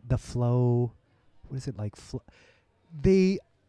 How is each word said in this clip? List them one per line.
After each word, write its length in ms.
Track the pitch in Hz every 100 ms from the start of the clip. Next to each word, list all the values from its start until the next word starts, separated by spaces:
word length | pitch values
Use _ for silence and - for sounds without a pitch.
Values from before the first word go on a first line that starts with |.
| 117
the 100 | 123
Flow, 760 | - 120 120 123 123 120 120 - _ _ _ _ -
what 80 | 135
is 100 | 139
it 100 | 104
like? 200 | 104 -
Flo-, 260 | - 131 - - _ _ _ _ _ 160
they, 380 | 185 190 185 196 - _